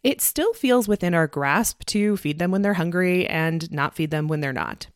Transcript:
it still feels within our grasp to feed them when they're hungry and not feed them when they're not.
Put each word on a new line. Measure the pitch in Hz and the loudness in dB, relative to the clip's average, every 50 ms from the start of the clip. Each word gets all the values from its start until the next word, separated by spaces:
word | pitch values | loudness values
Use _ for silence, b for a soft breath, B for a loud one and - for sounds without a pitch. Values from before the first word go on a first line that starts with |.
| - | 2
it | 262 277 - | 0 0 0
still | - - - - 320 453 | -2 -2 0 0 0 0
feels | 453 - - 254 247 247 220 | 0 0 2 4 4 4 4
within | 202 208 - - 175 175 | 2 0 0 0 2 2
our | 165 160 | 2 2
grasp | 147 - 143 139 139 143 196 233 - - _ - | 0 0 -2 0 2 2 2 0 -2 -4 _ -10
to | - - 208 208 214 208 | -4 0 0 2 2 0
feed | 190 - 147 147 156 | 0 -2 -4 -2 -2
them | 175 180 | -2 0
when | 185 196 | 0 0
they're | 202 202 202 | 2 0 0
hungry | 175 160 170 170 180 185 180 180 180 - | 0 -2 0 0 0 2 2 2 2 0
and | - - 160 160 165 160 165 160 165 | 0 0 0 0 0 0 -2 -4 -4
not | 151 147 139 147 - | -2 -2 -2 -2 -2
feed | - 160 147 | -4 -4 -2
them | 156 151 151 151 | -2 -2 -2 -2
when | 156 151 | -2 -2
they're | 147 139 | -2 -4
not. | 131 - 78 - - - - - _ | -4 -4 -6 -6 -8 -12 -16 -20 _